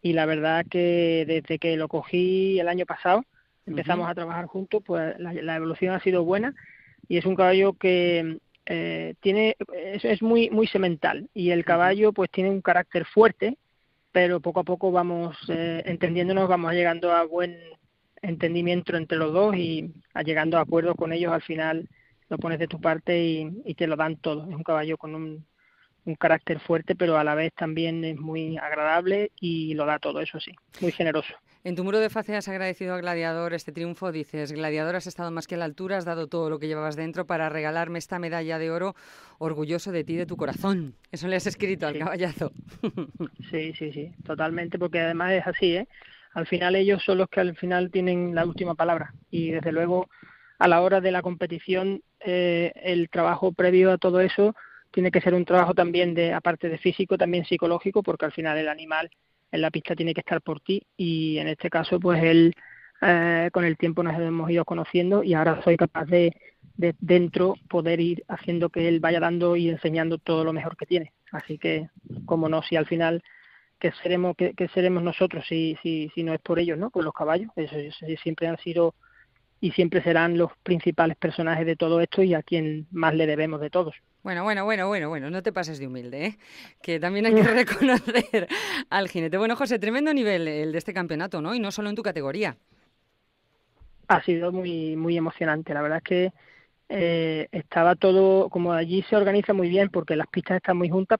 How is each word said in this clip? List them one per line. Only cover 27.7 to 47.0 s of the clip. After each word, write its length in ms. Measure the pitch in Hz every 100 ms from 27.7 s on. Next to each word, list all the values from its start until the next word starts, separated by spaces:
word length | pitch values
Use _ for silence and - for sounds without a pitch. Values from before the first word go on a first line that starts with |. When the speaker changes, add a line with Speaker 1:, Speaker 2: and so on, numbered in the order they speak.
| 156 165 165 160
Speaker 1:
es 140 | 151
muy 380 | 156 160 160 160
agradable 720 | 151 151 151 165 180 202 208 -
y 340 | 175 165 156
lo 120 | 151 147
da 100 | 151
todo, 220 | 151 147
eso 180 | 160 156
sí, 120 | - - _ -
muy 100 | 180
generoso. 420 | - 170 156 - - _ _
Speaker 2:
En 120 | 180 175
tu 80 |
muro 160 | 185 208
de 100 | 220
fase 240 | 220 208 208
has 120 | 196
agradecido 460 | 190 190 175 185 180
a 40 |
Gladiador 540 | 175 170 165 165 170
este 180 | 165 -
triunfo, 400 | 151 170 170 190
dices: 400 | 160 147 156 147
"Gladiador, 440 | 151 156 151 156 180
has 100 | 180
estado 220 | - 175
más 140 | 165 156
que 80 | 175
a 40 |
la 60 | 165
altura, 320 | 147 185 196
has 80 | 175
dado 220 | 165 156
todo 220 | 170 160
lo 80 | 156
que 80 | 156
llevabas 280 | 151 156 147
dentro 300 | 160 165 170
para 220 | 170 156
regalarme 500 | 156 151 160 165 170
esta 180 | - 185
medalla 380 | 170 165 160 160
de 120 | 160
oro, 240 | 165 190 185 - - - _
orgulloso 520 | 160 151 151 170 196
de 120 | 170
ti, 120 | 156 170
de 100 | 175
tu 100 | 165
corazón". 580 | 147 - 196 190 147 - _
Eso 160 | 151 175
le 80 | 185
has 100 | 196
escrito 380 | 160 202 190 156
al 60 |
Speaker 1:
Sí. 60 | 151
Speaker 2:
caballazo. 520 | 160 175 180 143 160 - - -
<laughs> 680 | - - 147 - 156 - -
Speaker 1:
Sí, 220 | 165 156
sí, 180 | 156 156
sí, 200 | 143 156 175
totalmente, 540 | - 156 160 170 170 175
porque 200 | 175 170
además 320 | 165 165 180
es 120 | 190 170
así, 280 | 170 180 170
¿eh? 120 | 233 - - - _
Al 140 | - 165
final 280 | 180 180 190
ellos 260 | 196 196